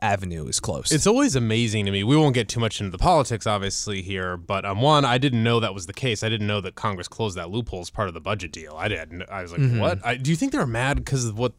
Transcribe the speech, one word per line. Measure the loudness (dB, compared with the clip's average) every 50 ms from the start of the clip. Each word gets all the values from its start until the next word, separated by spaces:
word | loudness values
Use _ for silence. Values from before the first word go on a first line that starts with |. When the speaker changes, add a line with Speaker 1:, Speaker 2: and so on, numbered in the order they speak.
Speaker 1:
avenue | 0 0 0 0 0 -4 -6 -6 -6 -4
is | -4 -4
closed. | -4 -4 -4 -4 -2 0
Speaker 2:
It's | 0 2 4
always | 4 4 4 4 4 2
amazing | 2 2 2 2 2 2 2 2 0 0
to | 0
me. | 0 0 2
We | 4 6 6
won't | 6 6 4
get | 2 0 0
too | 0 0
much | 0 0 0 -2
into | -4 -6
the | -2 2
politics, | 4 6 6 6 4 2 -2 -2 0
obviously, | 0 0 0 0 -2 -4 -4 -4 -4 -6 -6
here, | -4 -4 -4 -4 -4 -4 -4
but, | -6 -4 -4 -4 -2 -2
um, | -2 0 2
one, | 4 6 6 6 6
I | 4 4 2
didn't | 2 2 2 2 4
know | 4 4 4
that | 2 0 -2
was | -6 -8
the | -10 -8
case. | -4 -2 -2 -2 -2 -2
I | -2
didn't | -2 -2 -2 -2
know | -2 -2
that | -4 -6 -8
Congress | -4 -4 -4 -4 -4 -8 -10
closed | -6 -6 -4 -4 -4 -6
that | -8 -6
loophole | -4 -4 -4 -4 -6 -8
as | -8 -8
part | -6 -4 -4 -4
of | -4
the | -6
budget | -4 -4 -4 -4 -4 -8
deal. | -12 -14 -14 -14 -8
I | -6 -4 -2
didn't. | -2 -4 -6 -10 -10 -12 -10 -10
I | -10 -10 -10
was | -6
like, | -2 2
Speaker 1:
Mm-hmm. | 2 2 4 2
Speaker 2:
"What?" | 2 0 0 0 -2
I, | -4 -4
do | -2 0 0
you | 0 0
think | 0 0 0
they're | 0 0
mad | 0 0 0 0 0 0 0 -2
'cause | -2 -2 -2 -2
of | -2 -2 -2
what | -2 -2 -2